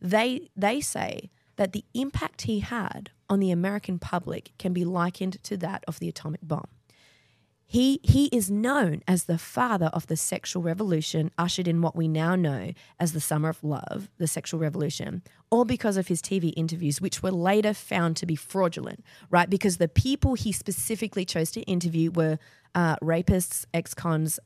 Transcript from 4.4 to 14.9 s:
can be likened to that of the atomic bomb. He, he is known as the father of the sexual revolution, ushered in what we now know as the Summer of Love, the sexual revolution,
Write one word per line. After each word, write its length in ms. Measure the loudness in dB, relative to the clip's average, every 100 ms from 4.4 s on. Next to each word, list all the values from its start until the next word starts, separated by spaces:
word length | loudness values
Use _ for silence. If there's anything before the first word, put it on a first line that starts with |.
| -10 _
can 140 | -4
be 100 | 0
likened 580 | 0 0 -2 -2 -6 -6
to 120 | -8 -6
that 260 | -6 -6 -8
of 120 | -8
the 100 | -8
atomic 320 | -8 -8 -10
bomb. 240 | -6 -6 -6 _ _ _ _ _ _ _ _ _ _
He, 320 | 4 4 4
he 240 | 6 6 8
is 240 | 4 2
known 500 | 0 2 4 2 2 2
as 160 | 0
the 160 | 2 -2
father 480 | -2 -2 0 2 2
of 140 | 0 -4
the 100 | -2
sexual 460 | -2 -4 -4 -4
revolution, 680 | -2 -2 0 0 0 0 -2 0
ushered 300 | -2 0 2
in 140 | 2
what 140 | 2 0
we 120 | 0
now 280 | 2 2 2
know 380 | 2 0 -6 -10 -16 -4
as 140 | -2
the 60 | -2
Summer 300 | -2 0 0
of 140 | -2
Love, 440 | -4 -4 -6 -8 -10 _
the 80 | -4
sexual 320 | -4 -6 -2
revolution, 640 | -2 -2 -4